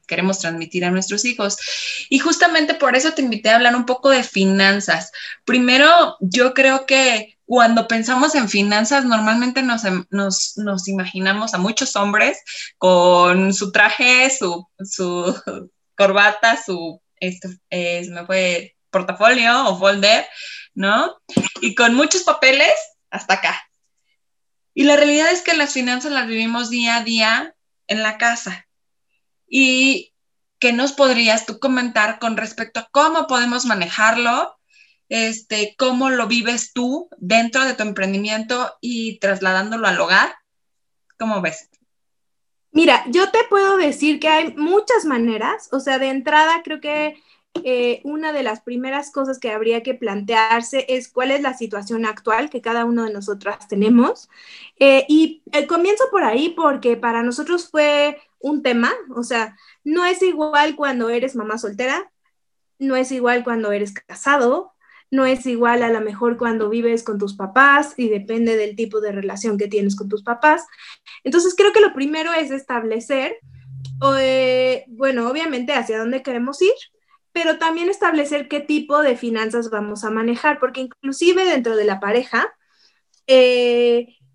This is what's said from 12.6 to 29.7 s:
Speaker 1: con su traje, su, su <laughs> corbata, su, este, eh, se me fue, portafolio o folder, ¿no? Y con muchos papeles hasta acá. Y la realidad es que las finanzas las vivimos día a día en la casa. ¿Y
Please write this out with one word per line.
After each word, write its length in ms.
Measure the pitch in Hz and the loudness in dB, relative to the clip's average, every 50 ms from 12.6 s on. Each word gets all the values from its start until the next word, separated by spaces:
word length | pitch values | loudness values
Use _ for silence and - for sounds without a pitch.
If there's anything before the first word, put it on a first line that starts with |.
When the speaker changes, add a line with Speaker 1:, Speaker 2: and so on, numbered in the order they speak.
| - - - - | -16 -16 -6 0
Speaker 1:
con 760 | - 185 185 180 175 180 180 175 175 180 180 185 190 190 196 | 4 4 6 6 6 6 6 6 6 6 4 4 2 2 0
su 180 | 190 202 190 | 0 -2 0
traje, 580 | 190 208 208 220 214 - 254 247 254 254 254 269 | 2 4 4 4 4 2 2 4 4 4 4 2
su, 380 | 262 - 208 180 175 175 180 _ _ - | 0 -2 -4 -4 -6 -6 -10 _ _ -16
su 560 | 190 196 - - 190 180 175 175 175 180 - | -14 -10 -8 -6 -4 -4 -4 -2 -2 -4 -4
<laughs> 360 | - - - - - 185 - _ _ _ _ _ - | -4 -6 -12 -12 -12 -14 -18 _ _ _ _ _ 2
corbata, 640 | 202 196 196 202 202 208 208 214 - 226 233 - - | 2 4 6 6 4 4 4 4 2 2 2 2 -2
su, 380 | - 190 175 165 165 156 - _ _ _ - | -6 -8 -6 -8 -10 -12 -14 _ _ _ -10
este, 300 | - 185 185 - - 190 180 180 _ - | -8 -8 -8 -8 -12 -14 -14 -16 _ -10
eh, 320 | - 180 175 175 175 175 180 | -8 -6 -4 -4 -4 -4 -6
se 60 | 180 | -10
me 140 | 175 175 175 | -12 -12 -6
fue, 500 | 175 185 190 185 180 175 170 - - _ _ _ _ | -4 -2 0 0 0 -2 -4 -6 -10 _ _ _ _
portafolio 760 | - 190 180 180 175 - 208 226 254 254 233 233 240 254 269 226 | -4 -4 -2 -4 0 4 4 4 4 4 4 2 2 2 2 0
o 100 | 180 175 | 0 2
folder, 480 | 190 196 196 202 196 208 220 - - - - - - - - - - - - | 2 2 2 4 4 4 4 4 2 -2 -10 -16 -18 -16 -16 -18 -20 -14 -8
¿no? 420 | - 190 196 208 240 294 - - _ _ - - - 185 - - - | -4 -2 0 0 0 0 -2 -6 _ _ -6 -2 -2 -2 -2 -2 -6
Y 140 | - 240 202 | -6 -4 0
con 180 | - 240 233 233 | 2 2 4 4
muchos 300 | 254 302 302 - 370 349 | 4 2 2 0 0 0
papeles 500 | - 302 302 - 262 262 277 302 339 - - - - _ _ _ _ | 0 0 2 4 4 4 4 4 4 2 0 -2 -8 _ _ _ _
hasta 240 | - 180 - - 190 | -14 -8 -2 -2 -2
acá. 340 | 170 - 165 180 - - _ _ _ _ _ _ _ _ _ _ _ _ _ _ _ _ _ _ _ _ _ - - | 0 0 -4 -4 -6 -10 _ _ _ _ _ _ _ _ _ _ _ _ _ _ _ _ _ _ _ _ _ -2 2
Y 40 | 269 | 4
la 120 | 285 294 | 6 6
realidad 340 | 294 294 294 294 294 311 330 | 6 6 4 4 4 2 2
es 100 | 349 349 | 2 0
que 140 | 349 - 339 | 0 0 0
las 180 | 311 294 285 - | 0 0 -2 -2
finanzas 400 | 262 254 247 247 247 269 302 285 | -4 -2 -2 -2 -4 -4 -4 -4
las 120 | 269 240 | -4 -4
vivimos 440 | 226 226 220 226 226 233 240 240 226 | -2 -4 -4 -2 -2 -2 -4 -4 -4
día 260 | 233 240 233 233 233 | -4 -2 -2 0 0
a 80 | 233 226 | -2 -2
día 500 | 226 226 226 220 214 226 247 294 320 - _ _ _ _ _ _ - | -2 0 0 2 2 2 0 -2 -6 -12 _ _ _ _ _ _ -6
en 140 | 202 220 | -4 -4
la 160 | 220 214 214 214 | -4 -4 -4 -2
casa. 480 | 240 233 233 233 - 202 185 - - _ _ _ _ _ _ _ _ _ _ _ _ _ _ _ _ | -2 -2 -2 -2 -6 -12 -12 -14 -16 _ _ _ _ _ _ _ _ _ _ _ _ _ _ _ _
¿Y 680 | _ - 262 269 262 | _ 0 0 2 2